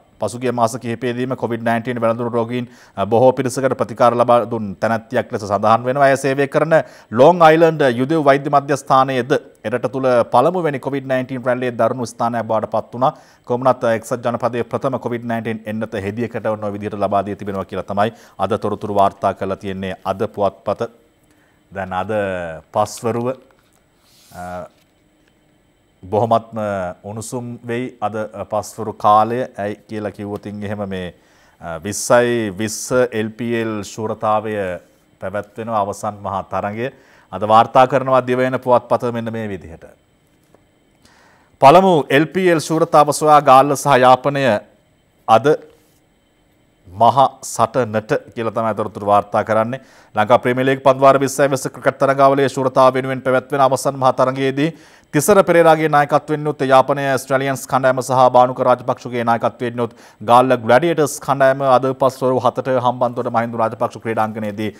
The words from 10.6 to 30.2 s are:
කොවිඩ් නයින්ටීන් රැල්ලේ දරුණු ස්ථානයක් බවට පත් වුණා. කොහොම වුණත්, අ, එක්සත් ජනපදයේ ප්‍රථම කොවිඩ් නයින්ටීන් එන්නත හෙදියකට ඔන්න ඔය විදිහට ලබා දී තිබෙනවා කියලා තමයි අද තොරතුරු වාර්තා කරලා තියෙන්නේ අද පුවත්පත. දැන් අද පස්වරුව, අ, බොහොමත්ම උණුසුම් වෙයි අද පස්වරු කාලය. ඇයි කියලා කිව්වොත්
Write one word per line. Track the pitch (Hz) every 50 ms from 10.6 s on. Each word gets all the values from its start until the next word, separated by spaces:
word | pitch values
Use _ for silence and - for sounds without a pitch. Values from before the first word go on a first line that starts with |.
| 165 151 143 127
කොවිඩ් | - 135 139 139 131
නයින්ටීන් | 135 131 127 127 127 135 123 117
රැල්ලේ | 131 123 127 127 127 120
දරුණු | 113 113 113 127 131 120
ස්ථානයක් | - - - 120 117 120 117 110
බවට | 110 110 107 107 -
පත් | - 107 - - -
වුණා. | 120 131 147 151 - _ _ _ _ _
කොහොම | - 123 123 131
වුණත්, | 131 123 - 127
අ, | 117 113
එක්සත් | - - - 131 123 117
ජනපදයේ | 120 117 117 - 117 120 120 113
ප්‍රථම | - - 113 - 135 131 120
කොවිඩ් | - 120 120 117 120
නයින්ටීන් | 117 117 113 110 117 110 107 -
එන්නත | 107 107 110 113 107 120
හෙදියකට | 104 95 101 104 117 117 107 - 117 104
ඔන්න | 110 107 107 107
ඔය | 104 101
විදිහට | 101 104 104 107 101
ලබා | 101 98 101 101 95
දී | 104 98
තිබෙනවා | - 104 101 95 95 92
කියලා | - 101 92 87 -
තමයි | 98 101 104 117 113 - - - _ -
අද | 95 98 107 104
තොරතුරු | 107 104 104 98 - 104 101
වාර්තා | 101 98 98 92 - - 98 95
කරලා | - 98 95 95
තියෙන්නේ | - - 98 95 95 98 95 - - -
අද | 95 98 98 113 104
පුවත්පත. | - 104 101 95 - - - 104 101 - 117 - _ _ _ _ _ _ _ _ _ _ _ _ _ _ _ _ 90
දැන් | 95 95 92 92
අද | 92 92 101 110 107 101 95 92 90 87 82 80 78 - _ -
පස්වරුව, | 110 104 - - - - 113 110 117 120 127 131 - _ _ _ _ _ _ _ _ _ _ _ _ _ _ _ _ _ _
අ, | - 90 90 90 90 90 85 - _ _ _ _ _ _ _ _ _ _ _ _ _ _ _ _ _ _ _ _ _ _ _ _ _ _ -
බොහොමත්ම | 90 101 107 117 113 117 113 110 - - 110 107 104 101 95 92 90 90 _ -
උණුසුම් | 101 107 113 107 - 131 123 123 120 120 120 120
වෙයි | 120 117 120 127 123 - -
අද | 107 104 107 110 107 104 - 101 92 -
පස්වරු | 110 104 98 - - - 110 107 101
කාලය. | - - 107 104 107 107 113 117 127 127 - - -
ඇයි | 101 104 104 - _ _
කියලා | 113 107 104 101
කිව්වොත් | 95 -